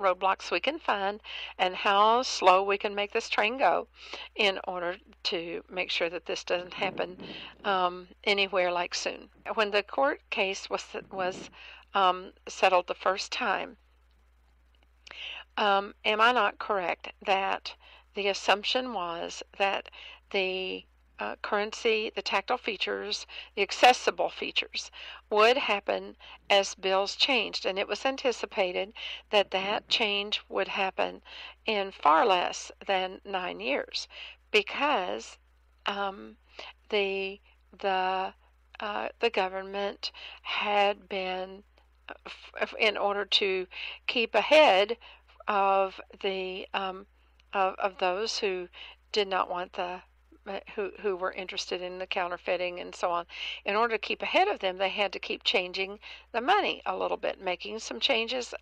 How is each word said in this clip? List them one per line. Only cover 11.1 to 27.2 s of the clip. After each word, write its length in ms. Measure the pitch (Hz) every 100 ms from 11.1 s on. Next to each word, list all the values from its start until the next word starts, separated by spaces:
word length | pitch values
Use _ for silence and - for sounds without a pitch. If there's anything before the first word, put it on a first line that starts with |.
was, 380 | 190 185 - - - - - -
um, 380 | 202 190 185 190 - -
settled 400 | - 190 185 -
the 60 |
first 360 | - 196 196 -
time, 460 | - 233 175 175 - _ _ _ _ _ _ _ _ _ _ _ _ - - - - - -
um, 380 | 208 196 202 -
am 160 | 214 214
I 120 | 226
not 260 | 247 202 -
correct 540 | - 202 170 - - - -
that 480 | 190 196 196 - - - - _
the 140 | - 202
assumption 640 | 190 - 196 208 254 254
was 500 | 214 175 170 175 - - -
that 300 | 196 202 - - - - -
the, 540 | 202 185 185 185 185 - _ _ -
uh, 180 | 208 -
currency, 680 | - 208 214 - 233 220 220
the 80 | -
tactile 340 | - 208 - 254
features, 680 | - 190 - 196 196 208 - - -
the 80 | -
accessible 680 | 196 - 247 254 - 190 165
features 600 | - - - - - - - - - -
would 300 | 208 220 254
happen 580 | - 202 - 190 196 208 - - -
as 260 | 202 196
bills 400 | - 190 190 196
changed, 520 | -